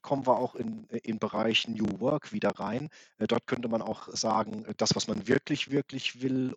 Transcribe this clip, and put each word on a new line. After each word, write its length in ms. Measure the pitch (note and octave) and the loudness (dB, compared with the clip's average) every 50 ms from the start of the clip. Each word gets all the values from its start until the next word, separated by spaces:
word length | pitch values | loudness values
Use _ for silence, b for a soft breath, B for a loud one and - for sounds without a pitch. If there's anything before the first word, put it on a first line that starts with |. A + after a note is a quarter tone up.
kommen 260 | - - - C#3 C3 | -4 -2 -2 2 4
wir 100 | B2+ B2 | 4 4
auch 180 | A#2+ B2+ A#2+ - | 4 2 0 -2
in, 340 | - - - A2+ A2 - - | -4 -6 -4 -6 -8 -8 -8
äh, 100 | A#2 A#2 | -8 -4
in 200 | - A2+ A2+ G#2+ | -4 -4 -2 -2
Bereich 480 | A2 G#2 - G#2 A2 A2+ A2 - - | -2 0 0 2 2 4 4 2 2
New 320 | A2+ A2+ G#3 G#3+ G#2 G2 F#2 | 0 0 0 0 0 0 0
Work 320 | A#2 C3 - - - - - | 0 0 0 0 -2 -4 -4
wieder 180 | G#2 - G2+ | 0 0 0
rein. 380 | - - F#2 G#2 A2+ B2+ D3 D#3 b b b b b - | 0 0 -2 -4 -4 -4 -6 -8 b b b b b -4
Äh, 80 | G#2+ | 0
dort 200 | G#2+ A#2 A#2 - | 2 2 0 0
könnte 220 | - C3 B2 A#2+ A#2 | 0 -2 -2 0 0
man 120 | A2+ A2 G2 | 0 0 0
auch 260 | A2+ G#2 - - - - | -2 -6 -6 -8 -8 -4
sagen, 500 | - - A2+ A2 A2 G#2+ G#2 - G#2+ - | -2 0 2 2 2 2 0 -4 -6 -6
äh, 100 | G#2+ G2+ | -6 -2
das, 180 | - A2 - - | 0 0 2 2
was 120 | - - | 2 0
man 200 | - G#3 F#3 F#3+ | 0 -2 0 2
wirklich, 440 | - - - - - D3+ - - C3 | 4 4 4 4 2 0 -2 0 0
wirklich 500 | C#3 D3 - - - C3 - - - B2 C3 | 0 0 0 0 -4 -6 -4 -6 -4 -2 -2
will 300 | C3 C3 C3 B2+ C3 - | 0 2 2 0 0 -2